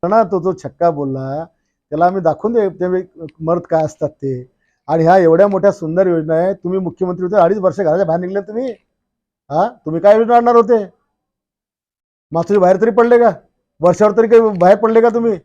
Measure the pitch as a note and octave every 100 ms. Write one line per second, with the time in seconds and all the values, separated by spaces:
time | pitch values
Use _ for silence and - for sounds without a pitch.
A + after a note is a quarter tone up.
0 | F3 G#3+ G#3 F#3 F3 F#3 C3+ _ E3+ D3+
1 | C#3 C3+ C3 C#3+ E3 _ _ _ _ D3
2 | F3 F#3+ E3 D3+ A3 A#3 G3+ D3+ F3+ F#3
3 | F#3 - D#3+ _ D#3+ F3 E3+ D#3+ D#3 -
4 | D3+ _ C#3 B2+ B2+ _ _ _ - D#3+
5 | D#3+ F#3+ E3+ E3 G3+ G3 G3+ G3+ D#3+ E3
6 | F#3+ E3 D#3 D#3+ F3+ G3 F3 F#3+ F3+ E3+
7 | F#3 F3+ F3+ G#3 E3+ G#3+ F#3 D3 F3+ E3
8 | F#3 E3 F3+ G3 G3 G#3+ C4 G#3+ _ _
9 | _ _ _ _ _ C#3+ G#3 A#3+ - E3
10 | G3 A3 A3+ A#3+ A#3+ A#3 A3+ A#3 F#3+ _
11 | _ _ _ _ _ _ _ _ _ _
12 | _ _ _ D#3+ E3 G3+ F3+ F#3+ A3+ A3+
13 | A#3 A#3+ A#3 F3 _ _ _ _ E3+ F3
14 | G#3+ G#3 A3+ A3+ A3+ G3 F3 G3+ A3 A3+
15 | A#3 A3+ A#3 G3